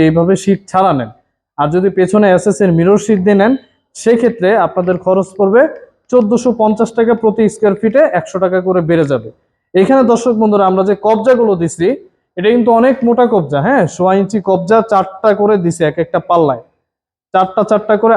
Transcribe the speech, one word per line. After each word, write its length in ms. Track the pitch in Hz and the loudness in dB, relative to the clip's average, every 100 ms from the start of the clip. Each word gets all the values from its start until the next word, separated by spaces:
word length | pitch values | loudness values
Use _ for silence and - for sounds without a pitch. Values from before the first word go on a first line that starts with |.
| 160 | 2
এইভাবে 280 | 160 170 190 | 2 0 0
শীট 180 | - 196 - | 0 -2 -2
ছাড়া 220 | 185 190 143 | 0 0 0
নেন। 120 | 113 - _ _ _ - | -4 -12 _ _ _ -6
আর 60 | 147 175 | -2 0
যদি 140 | 190 190 | 0 0
পেছনে 300 | 180 208 202 180 | 0 2 2 2
এসএস 240 | 202 196 | 0 0
এর 80 | 196 165 | 0 2
মিরর 220 | 175 202 208 | 2 2 2
শীট 140 | 208 185 | -2 2
দিয়ে 140 | 202 | 2
নেন, 120 | 208 262 - _ _ - | 2 -2 -6 _ _ -6
সেক্ষেত্রে 540 | 226 233 240 226 180 220 170 | 0 0 0 -2 0 0 0
আপনাদের 300 | 185 180 180 185 | -2 -2 -2 0
খরচ 220 | 185 185 - | -2 -2 -2
পড়বে 240 | 196 226 302 - - _ - | 0 2 2 -2 -20 _ -2
চোদ্দোশো 380 | 247 208 233 254 240 | 0 2 0 -2 0
পঞ্চাশ 280 | 214 214 226 - | 0 0 -2 -2
টাকা 160 | 233 233 | -2 0
প্রতি 220 | 226 220 214 | -2 0 -2
স্কয়ার 220 | - 214 196 | 0 -2 0
ফিটে, 200 | 220 247 311 175 | 0 2 0 0
একশো 180 | - 190 | -6 -4
টাকা 160 | 185 185 185 | -2 -2 -2
করে 140 | 180 160 | -2 0
বেড়ে 160 | 170 147 | 0 0
যাবে। 180 | 131 110 - _ _ _ | -4 -8 -20 _ _ _
এখানে 280 | 185 196 269 240 | 0 2 2 2
দর্শক 220 | 233 247 220 | 0 0 0
বন্ধুরা, 220 | 214 208 190 | 0 2 2
আমরা 120 | 190 190 | 0 0
যে 60 | 196 214 | -2 0
কবজাগুলো 480 | 220 208 247 226 185 | 0 2 2 2 0
দিছি, 260 | 170 - 175 277 - _ _ - | -4 -4 -4 -4 -8 _ _ -4
এটা 120 | 202 240 | 0 2
কিন্তু 140 | 233 226 | 2 2
অনেক 160 | 247 262 240 | 2 0 0
মোটা 180 | 233 240 | 0 2
কবজা, 260 | 220 143 143 175 | 0 -2 -2 0
হ্যাঁ, 180 | 269 160 - | 0 -2 -2
সোয়া 180 | 180 196 | 0 0
ইঞ্চি 200 | 196 214 190 | -2 -4 -2
কবজা 280 | 185 175 226 220 | -2 0 0 2
চারটা 380 | 202 185 - 220 196 | -2 -2 -2 -2 0
করে 140 | 208 208 | 0 0
দিছি 180 | 170 165 160 | -2 -2 -2
এক 80 | 160 | -2
একটা 160 | 165 180 - | -4 -4 -2
পাল্লায়, 340 | 175 151 123 - _ _ _ _ _ _ | 0 0 -2 -8 _ _ _ _ _ _
চারটা 280 | 190 185 202 202 | -2 -2 -2 0
চারটা 260 | 214 208 208 | 0 0 0
করে 140 | 226 | 2